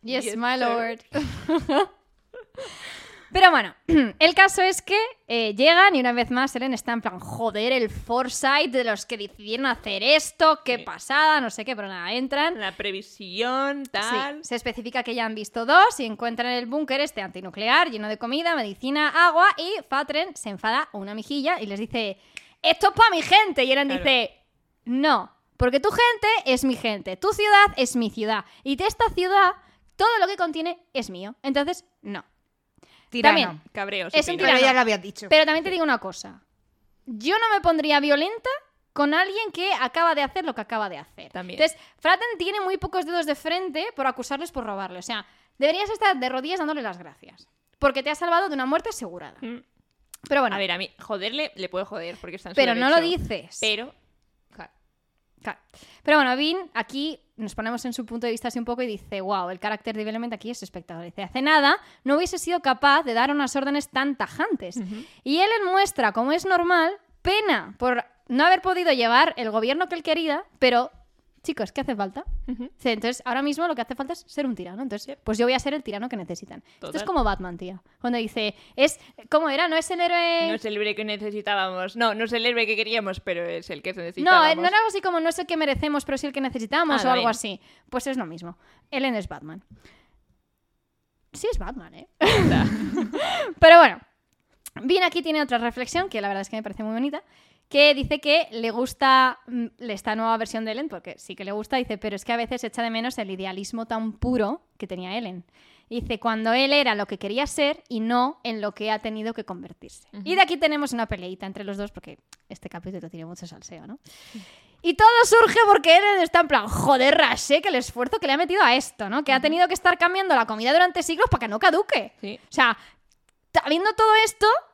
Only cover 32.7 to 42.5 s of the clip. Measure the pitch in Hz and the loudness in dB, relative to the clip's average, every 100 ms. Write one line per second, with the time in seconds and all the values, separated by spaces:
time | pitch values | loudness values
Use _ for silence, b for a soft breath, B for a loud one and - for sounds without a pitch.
32.7 | _ b b b 240 294 311 220 156 _ | _ b b b 2 4 4 2 -4 _
33.7 | - 196 202 175 311 320 349 359 262 269 | -10 -6 -4 -2 0 0 0 2 4 6
34.7 | 254 233 208 185 - 202 311 311 311 302 | 4 2 0 -4 -14 2 4 4 2 -2
35.7 | 339 320 247 190 - 196 202 _ _ _ | -2 0 -2 -4 -12 -18 -20 _ _ _
36.7 | _ _ _ - 220 240 415 453 403 339 | _ _ _ -16 -6 0 2 2 2 2
37.7 | 320 302 294 285 285 339 453 508 571 _ | 2 2 2 4 2 2 -4 -6 -6 _
38.7 | _ _ - 294 311 381 392 440 320 370 | _ _ -2 0 2 0 -2 -8 -6 -4
39.7 | 370 254 330 339 294 277 370 320 247 208 | -2 -2 0 0 2 -2 -4 -6 -8 -6
40.7 | 226 208 156 156 - 147 - 185 185 311 | -6 -6 -8 -16 -20 -16 -14 -14 0 0
41.7 | - b b 311 370 480 415 349 | 0 b b 2 2 0 -4 -4